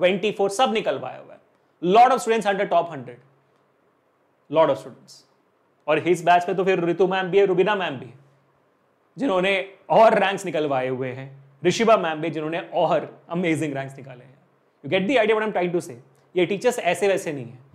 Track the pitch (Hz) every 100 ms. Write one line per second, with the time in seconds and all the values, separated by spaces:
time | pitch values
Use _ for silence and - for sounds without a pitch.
0 | 185 190 208 - 196 196 254 214 165 135
1 | 123 131 - - _ _ _ - 175 208
2 | 247 254 226 226 202 190 185 170 - 147
3 | 123 120 _ _ _ _ _ _ _ _
4 | _ _ _ _ - 151 156 135 135 113
5 | _ - _ _ _ _ _ _ - 156
6 | 147 165 165 175 175 190 185 185 170 165
7 | 185 190 185 190 190 180 190 202 165 131
8 | 123 - _ _ _ _ _ _ _ _
9 | _ 170 277 185 190 190 190 - - 175
10 | 226 208 190 196 190 156 151 135 131 127
11 | 131 123 135 - - - 175 180 226 208
12 | 165 156 165 151 156 165 - 165 160 160
13 | - - - 175 180 151 151 135 135 139
14 | 131 123 131 _ _ _ _ _ 135 190
15 | 196 254 214 214 214 190 180 170 - 120
16 | _ _ _ 180 170 196 247 233 - 226
17 | 202 185 175 143 113 - _